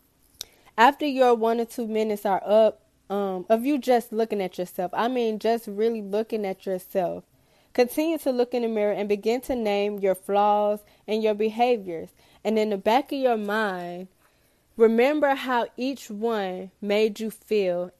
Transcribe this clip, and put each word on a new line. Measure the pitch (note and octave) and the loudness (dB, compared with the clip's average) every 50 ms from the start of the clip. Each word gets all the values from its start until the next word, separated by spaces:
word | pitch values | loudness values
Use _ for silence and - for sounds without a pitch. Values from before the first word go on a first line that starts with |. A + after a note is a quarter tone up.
| _ _ _ _ _ _ _ - - - _ _ _ _ _ - | _ _ _ _ _ _ _ -18 -18 -18 _ _ _ _ _ 4
After | A3+ C4 C#4+ - D4+ D4 | 6 6 6 4 0 0
your | C4 C4 B3+ B3 A#3+ | 2 4 4 4 4
one | A3+ A3 A3+ A#3 A#3 | 4 2 2 0 0
or | A#3 | -2
two | A3+ - - A#3 G#3+ | -4 -6 -8 -6 -4
minutes | A3 A3 A3 A3 G#3 G#3 - G#3 | -2 -2 0 0 -2 -2 -2 -2
are | F#3+ F3 - | -2 0 2
up, | - G#3 A3 A3 G#3+ G#3+ - _ _ _ _ _ - | 4 6 6 6 6 2 -2 _ _ _ _ _ -6
um, | F#3+ G3+ G3+ G3 F#3 F3+ F3 - | -4 -4 -2 -2 -4 -4 0 0
of | A3 A3+ A#3 | 0 2 2
you | C4+ D4+ C#4 | 0 -2 0
just | A#3 C4 B3+ A#3 A3 - A3 | 2 2 2 2 2 0 -2
looking | G#3+ A3+ A3 G#3+ G#3 | -2 -2 -2 -2 -2
at | F#3+ F3 - - | -4 -4 -4 -6
yourself, | F3+ F3+ - - F3+ F3 - | -8 -8 -6 -6 -6 -4 -2
I | - G#3+ A#3+ | -2 -2 0
mean, | B3+ B3 A#3+ A3+ A3 G#3 | 0 0 -2 -2 -2 -2
just | - A3+ A#3 A#3 A3+ | 0 0 0 0 -2
really | G#3+ G3+ G3+ A3 A#3 A#3 A3+ G#3 | -6 -4 -2 0 0 0 -2 -6
looking | G3 G3 G#3 A#3 - A#3+ G#3+ G#3 | -4 -2 -2 -2 -2 -4 -4 -4
at | F#3+ F#3+ - - G3 | -4 -6 -6 -6 -6
yourself, | F#3+ F#3 - - - G3 F3+ E3 E3+ F3+ - _ _ _ _ _ _ _ _ _ - | -6 -6 -6 -4 -2 -2 -2 -2 -4 -8 -12 _ _ _ _ _ _ _ _ _ 0
continue | - B3 A#3+ - - D#4 E4 E4 D4 | 0 0 0 0 -2 -2 0 -2 -2
to | - C#4+ | -2 -2
look | B3+ A#3+ B3 B3 - | 0 0 0 -2 -2
in | A#3+ | -4
the | A#3+ A3+ | -2 -2
mirror | A3+ G#3+ G#3 G#3 G3+ | -2 0 0 0 0
and | E3 G#3 G#3 | -2 -2 -2
begin | G#3 G3+ G3+ A3 A#3 C4 | -2 -2 0 -2 -2 -2
to | B3 - C#4 | -2 -4 -4
name | B3 A3+ G#3 G3+ G3+ G3+ G#3 G#3 G3+ | -2 -2 0 0 0 0 -2 -2 0
your | F#3+ G3 F#3 | 0 0 0
flaws | - - - G3 G3+ G#3 G#3 G#3 G#3 G#3 G#3 G#3+ G#3 - _ _ _ _ - | 0 -2 -2 2 2 4 4 4 2 2 0 0 -2 -6 _ _ _ _ -4
and | G#3+ A3 G#3+ | -2 0 0
your | G#3+ G#3+ | 0 0
behaviors. | G#3 A3 A3 G#3+ A3+ A#3+ B3+ B3 A3 F#3+ F#3 E3+ D#3+ E3+ F#3 _ _ _ _ _ _ - | 0 -2 -2 0 0 2 2 2 0 -2 -6 -10 -10 -10 -12 _ _ _ _ _ _ -4
And | G#3 A3 A3 | -2 0 0
in | G#3+ G#3+ | 0 0
the | G#3 G3 | -2 -2
back | G3 G#3+ A3 C4 D4 - | 0 2 2 2 2 -2
of | D4+ C#4 | -4 0
your | C4 B3+ A#3 | 0 2 0
mind, | A3 G#3 G3+ G#3 A3 A3 G3+ F#3 F3+ F3 F3 F3 F3 F#3+ F#3 _ _ _ _ _ _ _ _ _ _ _ _ _ - | 0 -2 -2 -2 -2 -2 -2 -4 -6 -8 -10 -10 -10 -12 -14 _ _ _ _ _ _ _ _ _ _ _ _ _ 4
remember | A3+ A3 A3+ A3+ A#3+ C#4 D4+ D4+ D4 C#4 C4+ | 4 6 6 6 4 4 2 2 2 2 0
how | C4+ B3+ B3+ B3+ A#3+ A3 - _ | 0 -2 -2 -2 -2 -2 -4 _
each | - B3 C4+ C#4 B3 - - | -6 -6 -6 -6 -8 -10 -14
one | G#3+ G3+ A3 A#3 A3+ G#3+ G3 F#3 F#3 F#3 F#3 F#3+ - _ | -10 -6 -4 -2 -2 -2 -4 -4 -6 -8 -10 -14 -14 _
made | - G3+ G3+ G#3 A3 A3+ G#3 G#3+ | -4 -2 0 2 2 0 0 -4
you | A3 A3 | -8 -10
feel | - - _ - A3 G#3+ G3 F3+ F3 F3 F3+ F3+ - | -10 -10 _ -2 0 0 2 2 0 -2 -4 -6 -10